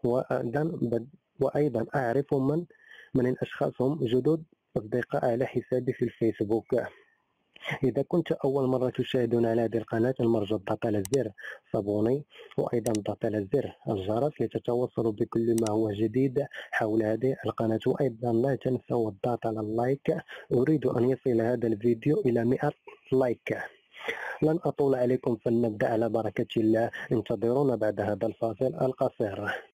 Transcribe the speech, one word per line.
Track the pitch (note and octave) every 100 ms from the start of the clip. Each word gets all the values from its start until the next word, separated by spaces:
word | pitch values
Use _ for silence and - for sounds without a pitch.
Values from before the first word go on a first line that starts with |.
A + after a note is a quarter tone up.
وأيضًا | A#2+ B2 - B2+ B2+ C3+
بد-، | D#3+ F3+ A#2+ A2+ A#2 - _ -
وأيضًا | C3+ C#3 D3 A2+ A2+ C#3+
أعرف | B2 B2 C#3
من، | C#3+ C3 D#3 F3 _ - - -
من | C3 B2
الأشخاص | - - - C#3 -
هم | B2+ D3+ B2+
جدد | B2+ B2+ D#3+ D#3+ _ _ B2+
أصدقاء | G#2+ B2 A2+ C#3+ C3+
على | A#2 C3+
حسابي | B2+ - B2+ B2+
في | - A#2+
الفيسبوك. | - A2+ G#2+ G#2 A2 - B2 - - _ _ _ _ _ - - D3
إذا | C3 A2+
كنت | C3+ F3 D#3+
أول | D#3 C#3 C#3 B2+
مرة | B2+ B2+
تشاهدون | - B2 B2+ A#2+ A#2 A#2
على | A2+
هذه | A#2 A2
القناة، | A2 A2+ A#2+ C3
المرجو | A#2+ A#2 G2+ G#2+
الضغط | - G#2+ A#2
على | G#2 G2 C3+
زر | A2 - - - _
صابوني، | A#2+ G2+ G#2 A2 C#3 C#3+ - - -
وأيضًا | - B2 A2+ G#2+
الضغط | G#2 G2+ A2+
على | G#2 G2
زر | - G2 - -
الجرس | G#2 F#2 A2 C#3+ -
لتتوصلوا | A2+ A2+ - A#2+ B2 - A2+
بكل | G#2+ A#2 A#2 A#2 A2+
ما | A2
هو | G#2+ A2
جديد | G2+ A2 A#2+ C3+ B2+ C#3 - -
حول | - A2 A2+
هذه | G#2+ A2+ C3 - G#2
القناة. | - A2+ A2+ B2+
وأيضًا | C3 C#3 A2+ A#2+
لا | A2+ C3 B2+
تنسوا | C3 B2+ - B2 A2+
الضغط | G2 - A#2 A2+
على | A2
اللايك، | G#2+ A2+ B2 C#3+ - D#3+ - - -
أريد | B2+ C3 D#3 B2
أن | - A#2+
يصل | C3 C3+ A#2
هذا | A2+ B2 A2+
الفيديو | G#2+ A#2+ A2+ D3 D#3 G3+
إلى | A#2 A#2
مئة | C3 D3 - - - -
لايك. | C3 B2+ - - A2+ - - _ - - - - -
لن | D3+ D#3+ D3
أطول | - C#3 C3
عليكم | B2 B2+ C3+ A2+
فلنبدأ | - A#2 A#2 G#2 C3
على | A2+ A2+
بركة | A2+ G#2+ - A2+ -
الله، | A2 A2 A#2 - -
انتظرونا | B2 - A2 A#2 B2+ C#3 A#2
بعد | G#2+ G2+
هذا | G2+ G2+ A2
الفاصل | - A2+ A2 C3 -
القصير. | C3 - C3 - A2 G#2 G#2 - -